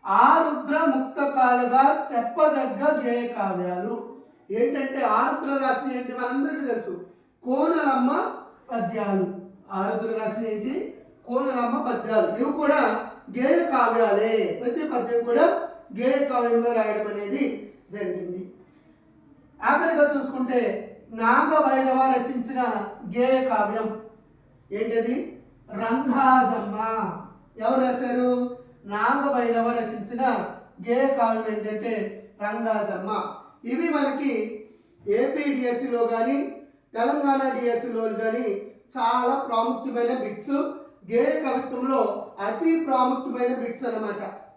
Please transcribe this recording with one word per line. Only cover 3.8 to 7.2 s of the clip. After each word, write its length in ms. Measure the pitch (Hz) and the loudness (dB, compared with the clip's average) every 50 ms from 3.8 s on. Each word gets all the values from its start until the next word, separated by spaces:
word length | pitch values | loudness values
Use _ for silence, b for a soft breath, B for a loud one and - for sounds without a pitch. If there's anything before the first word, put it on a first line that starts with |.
| 208 226 233 - - - - - B B B B B _ 196 226 | -4 -4 -6 -6 -8 -12 -16 -18 B B B B B _ 0 0
ఏంటంటే 420 | 247 285 285 269 262 262 269 269 269 240 262 | 0 0 0 -2 -4 -4 -2 -2 0 2 2
ఆరుద్ర 400 | 294 285 269 269 - - 277 277 269 | 2 2 0 0 -2 -2 -2 -2 0
రాసిన 340 | 269 262 247 - - 262 254 247 | 0 0 0 -2 -2 -4 -4 -4
ఏంటి 140 | 247 233 226 247 | -6 -6 -6 -6
మనందరికీ 460 | 240 247 262 277 311 311 311 302 277 247 | -4 -2 -2 -2 -2 -2 -2 -4 -4 -4
తెలుసు, 240 | 233 220 214 202 175 175 - b b b | -4 -4 -4 -8 -10 -10 -12 b b b